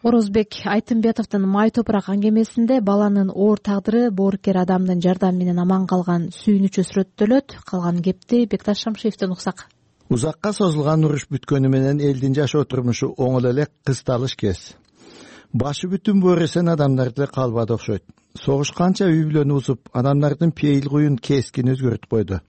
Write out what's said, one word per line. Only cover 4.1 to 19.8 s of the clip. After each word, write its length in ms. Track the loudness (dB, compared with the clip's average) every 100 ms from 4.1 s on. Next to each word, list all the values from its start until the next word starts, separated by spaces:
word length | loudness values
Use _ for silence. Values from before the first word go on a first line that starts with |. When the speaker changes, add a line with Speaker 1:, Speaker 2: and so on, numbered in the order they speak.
Speaker 1:
боорукер 460 | 2 0 0 0 0
адамдын 400 | 2 0 2 2
жардамы 380 | 2 2 0 0
менен 180 | 0 0
аман 300 | 2 0 0
калган 380 | 0 0 -2 -4
сүйүнүчү 540 | -4 0 2 2 0 -2
сүрөттөлөт. 720 | -2 -4 -2 2 2 0 -20 -8
Калган 320 | -4 -2 0 -2
кепти 380 | -4 0 0 0
Бекташ 380 | -2 -4 -4
Шамшиевден 500 | -4 -4 -6 -4 -6
уксак. 300 | -4 -6 -8 -20 _ _ _ _
Speaker 2:
Узакка 440 | -2 -2 -4 -6
созулган 500 | 0 0 0 0 2 2
уруш 180 | 0 -6
бүткөнү 460 | -10 -2 0 2
менен 260 | 2 2 0
элдин 380 | 0 0 0 0
жашоо 240 | 0 0
турмушу 440 | -2 -2 -2 -2 -4 -2
оңол 320 | 0 2 0
эле 160 | 0 -4 _
кысталыш 540 | -6 -4 -2 -2 -4 -4
кез. 400 | -4 -4 -10 -20 _ _ -20 -20 -20 -20 _
Башы 380 | -4 -4 -4 -6
бүтүн 320 | -4 0 2
бооресен 480 | 4 2 2 0 0
адамдарды 560 | 2 2 2 -2 -2 -4
калбады 480 | -2 -2 -2 -2
окшойт. 300 | -4 -4 -8 _ _ _ -8
Согуш 320 | -2 -2 -2 -2
канча 320 | 0 2 2
үй 160 | 2 2
бүлөнү 320 | 0 0 0
бузуп, 320 | -2 -6